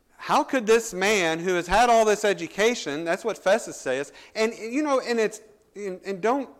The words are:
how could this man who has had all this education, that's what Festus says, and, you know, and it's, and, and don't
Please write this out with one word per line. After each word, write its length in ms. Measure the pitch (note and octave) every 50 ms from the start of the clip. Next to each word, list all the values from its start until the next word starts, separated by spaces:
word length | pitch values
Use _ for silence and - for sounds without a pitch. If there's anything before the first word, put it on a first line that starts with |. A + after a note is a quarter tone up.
| _ _ _
how 260 | - - - A3+ C4
could 240 | D4 - C#4 C4 G#3+
this 260 | G#3 A3+ A#3 A3+ -
man 460 | F3+ F3+ F#3+ G#3 A3 G3 E3+ D#3+ D#3+ E3
who 160 | E3+ F#3 F3+
has 140 | F3 D#3+ E3+
had 220 | F#3+ G#3+ B3 A#3+
all 140 | A#3 A3+ A3
this 200 | G#3+ G#3 G#3 -
education, 800 | G3+ F#3+ E3+ E3+ D#3 - G3 G#3 A#3 B3 A#3 - D#3 C#3 D#3 E3
that's 200 | E3 F3 G3 -
what 140 | A3 F#3 -
Festus 380 | - F#3+ G#3 A#3 A3 E3+ C#3+
says, 360 | - - C3+ B2+ C3+ C#3+ - - - - - -
and, 180 | D#4 F4 E4+ G#3 D#3
you 240 | G#3 A3+ B3 D4
know, 180 | D4+ D4 C4+ B3+
and 200 | - A3+ A#3+ A3+
it's, 200 | G#3+ G#3 - - - - _ _ _ _ -
and, 240 | F#3+ G#3 F#3+ F3+ F3+ -
and 140 | F#3+ G3 F3+
don't 280 | F#3+ A3 B3+ C#4+ B3 - -